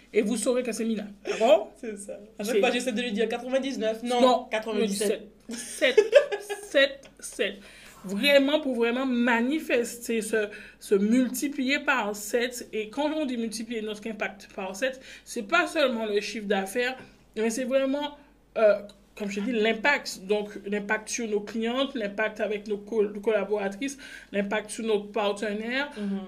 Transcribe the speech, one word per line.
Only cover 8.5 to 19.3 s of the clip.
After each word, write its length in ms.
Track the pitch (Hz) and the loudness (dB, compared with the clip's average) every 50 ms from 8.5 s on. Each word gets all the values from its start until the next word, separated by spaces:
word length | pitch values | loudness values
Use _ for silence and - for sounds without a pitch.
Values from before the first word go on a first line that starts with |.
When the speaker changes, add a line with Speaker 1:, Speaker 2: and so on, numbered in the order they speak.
| 302 302 | 2 2
Speaker 1:
pour 140 | 302 269 247 | 0 0 0
vraiment 300 | 233 233 233 240 254 269 | 2 2 2 2 0 0
manifester 1160 | 262 247 240 240 254 233 226 240 262 311 311 - - 311 240 233 - - - - - 233 220 | 0 2 2 4 4 4 4 2 2 0 -2 0 0 0 2 0 -2 -6 -10 -4 -2 -2 -2
ce, 260 | 202 - 233 220 208 208 - - - - - - | 0 0 0 0 -2 -2 -6 -14 -18 -20 -20 -12
ce 160 | - - 208 | 0 2 4
multiplier 840 | 196 202 214 240 262 254 240 254 - 302 277 - 285 254 254 285 294 | 4 6 6 4 4 4 2 0 -4 -4 -4 -2 -2 0 0 0 0
par 360 | 285 302 269 247 208 208 208 | 2 2 2 2 0 -2 -4
sept. 520 | 208 - - - 240 240 247 247 - - - - | -6 -8 -2 0 0 0 0 -4 -8 -12 -8 -6
Et 160 | 220 214 214 | -6 -6 -4
quand 220 | - 285 302 302 311 | -4 -2 0 0 0
on 120 | 311 302 | -2 -2
dit 120 | 254 254 | -2 -2
multiplier 440 | 233 226 220 - - 226 226 247 220 | -4 -4 -4 -4 -8 -8 -6 -6 -6
notre 260 | 214 214 214 208 - | -6 -6 -8 -8 -8
impact 420 | 226 214 214 208 196 - - - - - | -10 -6 -4 -6 -6 -6 -10 -20 -14 -10
par 200 | 214 190 185 190 | -8 -8 -8 -4
sept, 240 | - 262 262 262 - - - - - - | -2 -2 -4 -4 -6 -16 -18 -20 -20 -16
c'est 180 | - - 240 208 | -10 -8 -8 -2
pas 200 | 196 330 359 320 | 2 2 2 2
seulement 380 | 311 311 320 285 247 233 226 226 | 2 2 2 2 2 2 0 -2
le 140 | 214 202 208 | 0 0 -2
chiffre 260 | 208 - - 226 208 | -2 -2 -8 -6 -2
d'affaires, 500 | 196 202 190 196 - - 247 247 254 262 - - - - _ _ _ - | 0 0 0 0 -2 -2 -2 -2 -2 -4 -6 -14 -20 -20 _ _ _ -4
mais 140 | 220 220 226 | -2 0 0
c'est 140 | - 269 254 | 0 0 -2
vraiment, 520 | 233 269 269 269 269 277 285 294 294 - - - _ _ _ _ _ - | 2 2 2 2 2 0 -2 -2 -6 -8 -12 -20 _ _ _ _ _ 2
euh, 220 | 220 220 208 202 202 - - - _ _ _ - | 6 6 6 6 4 0 -14 -18 _ _ _ -10
comme 140 | - 214 | -8 -8
je 120 | 196 | -6